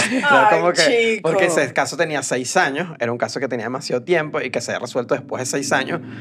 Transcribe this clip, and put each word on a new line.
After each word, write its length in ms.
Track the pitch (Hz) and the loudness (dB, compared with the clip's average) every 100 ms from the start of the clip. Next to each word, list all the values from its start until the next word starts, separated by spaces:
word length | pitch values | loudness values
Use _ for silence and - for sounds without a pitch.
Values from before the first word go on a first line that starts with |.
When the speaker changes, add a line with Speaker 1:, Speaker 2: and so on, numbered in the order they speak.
| 208 | 2
Speaker 1:
era 380 | 254 285 277 214 | 0 4 6 6
Speaker 2:
Ay, 100 | 165 | 4
Speaker 1:
como 140 | 170 | 2
que, 80 | 175 277 240 226 220 | 4 4 4 2 0
Speaker 2:
chico. 140 | 160 | 0
Speaker 1:
porque 160 | 175 175 | 2 2
ese 260 | 170 131 | 2 0
caso 240 | 151 131 151 | 0 -2 0
tenía 260 | 170 147 | -2 -2
seis 360 | - 127 127 185 | -2 -4 0 2
años, 400 | 160 139 175 - | 2 0 -6 -4
era 140 | 120 | -4
un 40 | 120 | -2
caso 220 | 113 127 | -2 -2
que 80 | 131 | -4
tenía 200 | 120 113 | -4 -4
demasiado 360 | 127 - 123 | -6 -4 -4
tiempo 380 | 123 170 151 151 | 2 0 0 -4
y 80 | 131 | -4
que 100 | 127 | -4
se 120 | - | -4
haya 80 | 92 | -4
resuelto 360 | 120 131 117 135 | -4 -4 -2 -4
después 240 | - 110 | -4 -6
de 60 | 127 | -4
seis 260 | 143 139 | -4 0
años, 300 | 143 135 165 - - | -2 -2 -6 -8 -12